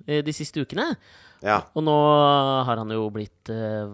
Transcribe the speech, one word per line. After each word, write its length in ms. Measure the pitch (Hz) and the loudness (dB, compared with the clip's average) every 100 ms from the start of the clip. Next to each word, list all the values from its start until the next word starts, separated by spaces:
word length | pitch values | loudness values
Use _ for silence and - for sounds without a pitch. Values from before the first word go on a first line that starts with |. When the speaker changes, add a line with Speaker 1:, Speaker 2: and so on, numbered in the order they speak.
Speaker 1:
eh, 160 | - 151 | -4 -4
de 140 | 151 147 | -2 -6
siste 240 | 156 156 135 | -8 -6 -6
ukene. 240 | 156 320 - _ - - _ | -4 -4 -6 _ -20 -20 _
Speaker 2:
Ja. 220 | 101 104 - | 0 0 0
Speaker 1:
Og 80 | 156 156 | -4 2
nå 80 | 151 147 147 143 143 135 135 127 | 4 6 6 6 4 2 0 0
har 100 | 113 | -2
han 140 | 110 | -4
jo 140 | 110 107 | -4 -4
blitt, 400 | 107 107 _ - | -6 -10 _ -10
eh, 380 | 113 107 107 104 | -6 -6 -6 -8